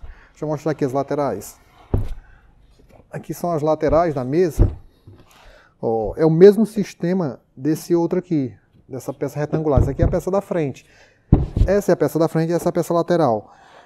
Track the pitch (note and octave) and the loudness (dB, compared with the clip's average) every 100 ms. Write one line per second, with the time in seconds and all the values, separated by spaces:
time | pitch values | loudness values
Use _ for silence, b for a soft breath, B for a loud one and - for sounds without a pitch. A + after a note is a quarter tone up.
0 | b b b - D3+ D3 D#3+ D3+ C#3 C3+ | b b b -12 -8 -4 -4 -2 -2 -2
1 | C3+ D3+ C#3 G2+ - - _ _ - - | -2 -2 -2 -4 -10 -20 _ _ -4 -2
2 | B B B B B _ _ _ - - | B B B B B _ _ _ -20 -20
3 | - D3+ - D#3 F3 E3 D3+ D#3 D3 D3+ | -14 -14 -12 -8 -4 -2 -2 0 2 2
4 | F3 C3+ B2+ D#3 F3+ - - - - _ | 0 -2 -2 0 0 2 0 0 -20 _
5 | - - - b b b b - A#2+ A2+ | -20 -20 -20 b b b b -8 -4 -2
6 | G#2 - D#3+ D#3+ G3+ G#3 G#3+ G#3 F3+ - | -4 0 2 8 8 8 0 -2 -6 -4
7 | E3+ F#3+ D3+ A#2 _ - C#3+ D#3+ - E3+ | -4 -2 -4 -8 _ -8 -4 -4 0 0
8 | E3+ F3+ - D#3 B2 G2+ _ _ - B2+ | 0 -2 -2 -2 -2 -8 _ _ -16 -12
9 | - C3 C#3+ C#3+ D3 D#3+ D#3 C3 - C3+ | -10 -8 -8 -6 -4 -2 2 4 2 2
10 | E3 F3+ F#3 G3 - F3+ C#3+ - _ b | 0 0 -2 -4 -2 -4 -4 -6 _ b
11 | b b b - - - - G3+ F#3+ E3+ | b b b 2 2 2 2 2 2 2
12 | - D#3 E3 D#3+ E3 E3+ F3+ F3 D#3 E3+ | 2 0 0 0 0 -2 -2 -2 -2 -2
13 | D#3+ E3+ D3+ A2 - B B B | 0 2 2 0 -4 B B B